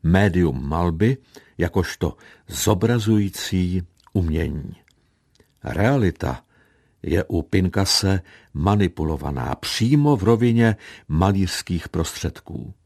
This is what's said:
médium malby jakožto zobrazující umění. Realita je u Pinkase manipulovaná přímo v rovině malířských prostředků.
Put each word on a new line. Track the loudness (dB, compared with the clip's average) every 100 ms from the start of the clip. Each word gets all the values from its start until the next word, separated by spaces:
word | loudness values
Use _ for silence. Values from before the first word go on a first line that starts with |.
médium | 4 4 4 4 2 0 -4
malby | 0 0 2 0 0 _ -20 _ -4
jakožto | -2 0 -4 -4 -6 -6 -20 -20 _
zobrazující | -4 0 2 2 0 2 2 0 -6 -4 -2 0 -2 -6 _ _
umění. | -2 0 0 -2 -6 -10 -16 _ _ _ _ _ _ _ _
Realita | -10 0 2 2 0 0 -6 -6 _ _ _ _ _ _
je | -4 -2
u | -2 -4
Pinkase | -2 0 0 0 0 0 2 0 -2 -20 _
manipulovaná | -2 0 2 0 0 -4 -4 -4 -6 -6 -8
přímo | -8 -2 2 2 4 2
v |
rovině | 2 2 2 4 2 2 -6 -20 _
malířských | 2 2 2 0 -4 -6 -6 -4
prostředků. | -4 -4 -4 -8 -8 -14 -14 -14 -18